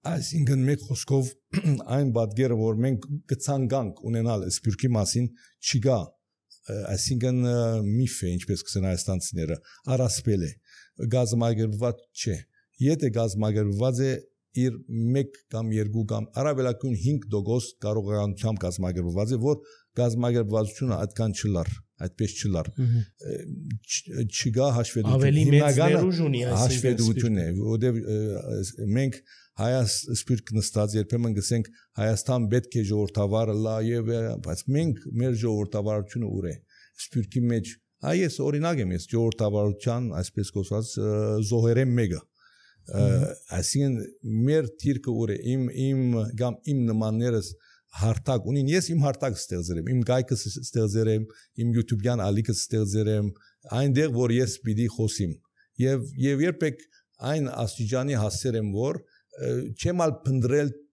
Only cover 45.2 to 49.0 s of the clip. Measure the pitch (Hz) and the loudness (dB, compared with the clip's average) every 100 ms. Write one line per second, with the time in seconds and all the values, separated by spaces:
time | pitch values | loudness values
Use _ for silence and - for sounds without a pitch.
45.2 | 113 101 - 131 123 - 135 135 123 117 | -2 -2 -2 -2 -2 -2 0 2 2 0
46.2 | 110 110 123 113 - 139 117 110 110 110 | -2 -2 -4 -4 -2 0 2 2 0 0
47.2 | 120 113 87 87 _ _ _ - 104 117 | 0 0 -2 -12 _ _ _ -2 0 0
48.2 | - 127 90 139 135 175 180 165 | 0 -2 0 0 2 0 0 0